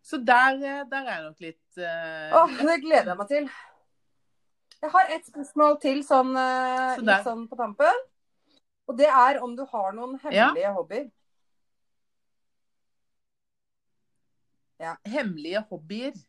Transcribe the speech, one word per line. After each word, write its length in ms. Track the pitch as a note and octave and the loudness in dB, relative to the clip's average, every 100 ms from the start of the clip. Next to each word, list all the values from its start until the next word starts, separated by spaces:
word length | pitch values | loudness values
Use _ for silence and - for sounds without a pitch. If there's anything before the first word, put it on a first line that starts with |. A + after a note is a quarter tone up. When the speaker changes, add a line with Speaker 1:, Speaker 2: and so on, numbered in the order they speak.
Speaker 1:
Så 160 | - D4+ A#3+ | -8 -4 4
der, 280 | B3 C4 C4+ | 4 4 2
eh, 280 | C#4 C#4 C#4 | -6 -8 -8
der 160 | C4+ B3+ | -8 -8
er 80 | |
jeg 100 | F3+ | -10
nok 160 | D#3 D#3 | -12 -14
litt, 380 | E3 E3 _ F3+ | -16 -16 _ -10
eh, 540 | F3 E3 D#3+ D#3+ D#3 | -8 -6 -8 -8 2
Speaker 2:
Åh, 140 | D#4 E4 C4 D4 | 4 4 2 0
det 160 | E4 | 0
gleder 240 | D4+ D4 A3 | 2 2 2
jeg 120 | F3+ | -6
meg 100 | G3+ | -2
til. 220 | C#4+ C#4+ - - _ _ _ _ _ _ _ _ _ _ _ | -4 -4 -14 -20 _ _ _ _ _ _ _ _ _ _ _
Jeg 80 | D4+ | 2
har 160 | F4 - | 2 2
et 140 | D#4 - | -2 -10
spørsmål 520 | D4 C#4 D4 D4+ D4 | -16 -10 2 4 4
til, 200 | C#4+ C4+ | 0 -2
sånn, 320 | C#4 C4 C4 C4 | 2 2 4 0
eh, 600 | B3+ B3+ B3+ B3+ C4 B3+ | 0 0 -2 -2 -2 -2
Speaker 1:
Så 60 | |
Speaker 2:
litt 40 | A3 | 2
Speaker 1:
der. 180 | G3 | 2
Speaker 2:
sånn 240 | G#3 A3+ A3+ | 0 -8 -12
på 80 | A#3+ | -8
tampen. 380 | A3+ G3+ D4+ A#4+ C5 _ _ _ _ _ _ _ - | -8 2 2 2 -4 _ _ _ _ _ _ _ -12
Og 100 | A#3+ | 2
det 80 | D4 | 4
er 340 | C4 B3 C#4+ | 6 6 4
om 120 | A#3+ A#3+ | -6 -10
du 80 | C#4 | -8
har 240 | A3+ F#3+ | -4 -4
noen 260 | G#3+ B3 C4+ D4+ | -6 -12 -10 -2
Speaker 1:
Ja. 160 | G3 B3+ | 2 2
Speaker 2:
hemmelige 240 | D4+ G3 | 2 -2
hobbyer. 380 | G3 D#3+ G#3+ C4 _ _ _ _ _ _ _ _ _ _ _ _ _ _ _ _ _ _ _ _ _ _ _ _ _ _ _ _ _ _ _ _ _ _ _ _ _ | -4 -6 -8 -10 _ _ _ _ _ _ _ _ _ _ _ _ _ _ _ _ _ _ _ _ _ _ _ _ _ _ _ _ _ _ _ _ _ _ _ _ _
Ja. 160 | E3 E3 G3+ | -12 -12 -8
Speaker 1:
Hemmelige 580 | C4 A3+ D#3+ D#3 G3 - | -6 -6 -8 -6 -6 -6
hobbyer? 440 | E3 D#3 G#3 C4+ B3 | -16 -12 -10 -10 -12